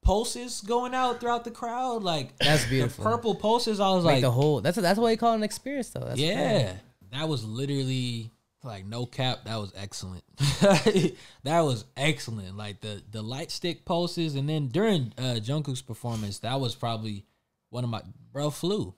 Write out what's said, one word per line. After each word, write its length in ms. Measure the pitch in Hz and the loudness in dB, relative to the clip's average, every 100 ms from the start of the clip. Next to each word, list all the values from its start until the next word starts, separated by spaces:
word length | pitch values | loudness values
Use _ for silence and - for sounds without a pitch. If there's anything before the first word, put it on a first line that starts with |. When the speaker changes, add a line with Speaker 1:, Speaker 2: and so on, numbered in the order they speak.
Speaker 1:
pulses 600 | - 196 233 240 247 - | 4 4 2 -4 -8 -10
going 320 | 202 240 247 | -2 -2 0
out 260 | 254 254 240 | 0 0 0
throughout 240 | 240 240 | -2 -2
the 60 | 233 | -4
crowd, 520 | 233 240 233 254 233 | -8 -6 -4 -4 -2
like, 340 | 190 160 135 - | -2 -2 -4 0
Speaker 2:
That's 260 | 143 151 | 4 4
Speaker 1:
the 60 | 120 | 4
Speaker 2:
beautiful. 340 | 131 123 - | 2 0 0
Speaker 1:
purple 300 | 214 233 233 | 0 0 0
pulses. 460 | 196 208 233 240 208 | 0 2 2 2 2
I 100 | 202 | 4
was 120 | 190 | 4
Speaker 2:
Like, 100 | 170 | 6
Speaker 1:
like, 80 | 139 | 4
Speaker 2:
the 80 | 131 | 4
whole, 320 | 120 147 143 | 4 4 4
that's, 160 | 120 180 | 0 2
that's 200 | 175 202 | 2 4
why 120 | 226 | 4
you 60 | 226 | 4
call 140 | 233 | 2
it 20 | 226 | 2
an 60 | |
experience, 480 | 214 - - 285 233 | 0 -4 -6 -6 -6
though. 100 | - | -6
That's 180 | 123 123 | -6 -2
Speaker 1:
yeah, 440 | 151 214 277 214 110 | 0 0 2 2 2
Speaker 2:
cool. 80 | 90 - _ - | -2 -14 _ -14
Speaker 1:
that 160 | 127 160 | -6 -2
was 160 | 143 | -2
literally, 840 | 107 110 139 139 131 131 123 117 113 _ _ _ | -4 -6 -2 -2 0 0 -2 -4 -8 _ _ _
like, 220 | 131 104 95 | -14 -12 -10
no 180 | 117 | -8
cap, 360 | 123 - 127 120 | -8 -2 -2 -2
that 120 | - 113 | -6 -6
was 180 | 101 95 | -8 -10
excellent. 480 | 98 - 95 92 - - | -12 -10 -10 -12 -16 -2
<laughs> 240 | 143 135 196 185 170 202 170 - - - | 0 6 8 8 6 4 2 -2 -18 -10
That 160 | 135 165 | 0 2
was 240 | 156 117 101 - | 4 0 -4 -2
excellent. 600 | 143 156 - 113 92 98 | 0 0 -4 -8 -10 -10
Like, 240 | 104 98 | -10 -10
the, 220 | 110 101 90 | -10 -12 -12
the 120 | 110 | -10
light 280 | 110 131 160 | -8 -8 -8
stick 340 | - 175 160 | -6 -4 -6
pulses, 500 | - 170 175 175 165 139 | -2 0 0 0 -2 0
and 120 | 139 | 0
then 200 | 156 143 | 0 0
during, 440 | 123 220 185 120 - | 2 4 4 2 -4
uh, 200 | 127 120 | -2 -2
Jungkook's 420 | 107 147 143 127 | -2 -2 -2 -6
performance, 560 | - 113 123 113 104 101 | -8 -8 -4 -4 -4 -6
that 200 | 110 135 | -4 -2
was 140 | 127 | -4
probably 500 | - 120 113 110 101 - _ _ _ _ | -4 -4 -4 -6 -8 -12 _ _ _ _
one 140 | 117 | -6
of 60 | 123 | -4
my, 100 | 113 87 - - | -6 -10 -20 -14
bro 180 | 139 147 | -6 -4
flew. 440 | 139 170 214 113 | -2 -2 -2 -4